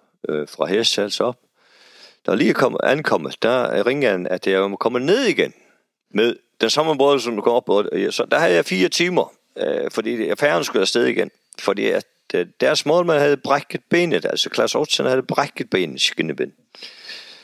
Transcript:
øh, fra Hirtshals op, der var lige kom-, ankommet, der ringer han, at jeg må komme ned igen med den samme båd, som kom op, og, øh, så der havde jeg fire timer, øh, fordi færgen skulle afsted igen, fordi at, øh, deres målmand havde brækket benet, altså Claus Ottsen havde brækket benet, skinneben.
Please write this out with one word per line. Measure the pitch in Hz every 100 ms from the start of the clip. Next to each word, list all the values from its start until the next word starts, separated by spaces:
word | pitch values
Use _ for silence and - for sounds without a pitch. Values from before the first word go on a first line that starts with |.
| _ _ -
øh, | 76 73
fra | - 78
Hirtshals | 101 113 - 101 -
op, | 113 127 _ _ _ _ - - - _ -
der |
var | 101
lige | 180
kom-, | - 123 -
ankommet, | 80 147 - 98 69 -
der | 113 127 120 95 107
ringer | 143 127
han, | 92 90
at | 90 -
jeg | 95 98
må | 95
komme | 117 123
ned | 135 226
igen | 247 151 71 - _ _ _ _ _
med | 101 117 - _ _
den | 113
samme | 143 160 143
båd, | 139 139
som | 117 107
kom | 101
op, | 120 -
og, | 98 101
øh, | 95 92
så | -
der | - 139
havde | 165
jeg | 170
fire | - 185 180
timer, | - 175 170 - _ _ -
øh, | - - -
fordi | - 110 120 85 -
færgen | 147 165
skulle | 143 110
afsted | 95 120 127
igen, | 104 92 - _ -
fordi | - 101 110
at, | 92 - _ -
øh, | 87 87 _
deres | 151 151 143
målmand | 170 170 147
havde | 143 139
brækket | - 139 - 127 -
benet, | 170 175 90
altså | - - -
Claus | - 113
Ottsen | 120 - - 131
havde | 131
brækket | 127 147 143 - 131
benet, | 95 82 65
skinneben. | - - 80 69 67 _ _ - - - - - - -